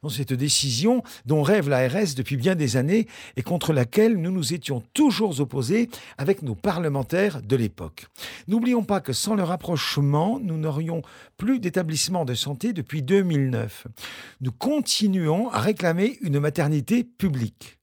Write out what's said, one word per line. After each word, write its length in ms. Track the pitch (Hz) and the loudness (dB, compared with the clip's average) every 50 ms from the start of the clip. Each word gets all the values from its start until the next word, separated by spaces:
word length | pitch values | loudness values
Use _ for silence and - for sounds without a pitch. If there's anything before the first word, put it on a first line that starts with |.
dans 80 | - 151 | -6 -6
cette 240 | 110 127 135 - 135 | -4 -4 -2 -2 -2
décision 680 | 123 139 147 - - 139 139 120 117 165 220 254 247 - - - - _ | -2 0 0 0 0 0 0 -2 2 2 2 2 2 -2 -6 -20 -14 _
dont 180 | 120 156 156 | 0 2 2
rêve 280 | 143 143 208 208 147 143 | 4 4 4 4 4 2
l'A 180 | 139 127 131 127 | 2 2 2 2
R 80 | 135 | 2
S 180 | 196 214 175 135 | 0 0 0 -2
depuis 220 | 131 123 - 143 | -4 -4 -2 -2
bien 180 | 131 117 185 190 | 0 2 2 2
des 220 | 165 151 123 104 | 2 0 2 2
années 300 | 131 123 151 196 226 220 - - - - - - 131 | 2 2 4 2 2 2 -2 -8 -20 -20 -10 -8 -8
et 40 | |
contre 300 | 120 - 180 165 - - | -4 -2 -4 -2 0 2
laquelle 460 | 156 135 123 117 - 208 220 226 226 180 | 2 2 2 2 4 4 4 4 4 2
nous 120 | 160 180 | 0 -2
nous 220 | 185 185 147 113 | -2 -2 -2 -2
étions 300 | 170 160 - - 139 120 - _ | -4 -6 -4 -6 -6 -6 -6 _
toujours 480 | _ - 311 277 190 170 220 202 156 123 | _ 4 4 4 4 2 0 0 0 -2
opposés 480 | 143 - - 143 120 120 190 226 233 233 - - - - - - | -2 -2 -2 -4 0 2 2 2 2 0 -4 -18 -18 -18 -8 -2
avec 240 | 135 165 196 - | 0 0 0 0
nos 120 | 156 127 107 | -2 -6 -6
parlementaires 840 | 92 - 202 170 165 175 151 143 139 127 - 165 180 202 208 156 131 | -2 -2 -2 0 0 -2 -2 -2 -2 -2 0 0 0 0 0 -2 -4
de 160 | - 104 131 | -2 0 0
l'époque. 520 | 127 113 101 - - 85 78 - - - _ _ - - - - - - | 2 2 -2 -4 -8 -12 -12 -12 -16 -20 _ _ -16 -16 -14 -14 -14 -4
N'oublions 380 | - 202 233 233 247 247 233 196 | -2 0 2 2 2 2 2 2
pas 160 | - 202 190 | 0 -2 -2
que 140 | - - 123 | 0 -4 -4
sans 200 | - - 202 220 | -4 -2 0 0
le 80 | 202 | 0
rapprochement, 960 | 180 165 180 175 - - 170 147 - - - 147 143 139 147 156 165 208 233 269 | 0 0 -2 -4 -2 -2 -2 -2 -2 -2 0 2 2 2 4 2 2 2 0 -2
nous 200 | 247 180 160 156 | -4 -4 -4 -2
n'aurions 420 | 156 156 139 147 165 160 165 165 - - - - - - _ - | -2 -2 -2 -4 -4 -4 -6 -6 -8 -10 -20 -20 -20 -20 _ -4
plus 220 | 190 226 269 247 | -2 0 0 0
d'établissement 640 | 190 180 - 185 180 156 156 143 - - 185 180 156 | -2 -2 -2 -2 -2 0 -2 -2 -2 -2 0 -2 0
de 80 | 123 123 | -2 -2
santé 400 | - - 139 143 135 - 240 226 | -4 -4 -6 -6 -4 -4 -4 -4
depuis 260 | 170 123 - 147 156 | -4 -6 -6 -6 -6
deux 220 | 135 127 190 202 | 0 2 2 4
mille 260 | 196 175 160 143 135 131 | 4 4 2 2 2 2
neuf. 380 | 123 113 113 110 - - - - - - - - - - - - - _ | 0 -2 -2 -4 -8 -12 -18 -18 -16 -16 -16 -16 -16 -16 -18 -20 -12 _
Nous 100 | 131 127 | -6 -6
continuons 960 | - _ - 247 302 302 - - - - 214 202 190 190 165 151 156 190 240 247 | -6 _ -2 0 0 0 0 0 0 2 2 2 2 2 2 2 2 2 0 0
à 120 | 214 107 | -2 0
réclamer 580 | 110 208 214 - 180 170 165 175 196 247 285 - | 0 0 0 2 0 0 2 2 0 0 0 -2
une 200 | 262 165 139 143 | -2 0 0 2
maternité 640 | 143 151 143 - 151 147 156 147 - - 220 247 240 | 0 0 0 0 0 2 2 0 0 2 0 0 0
publique. 720 | - _ - 190 190 143 127 117 107 _ _ - - _ _ | -2 _ -2 -2 0 0 0 -2 -4 _ _ -20 -20 _ _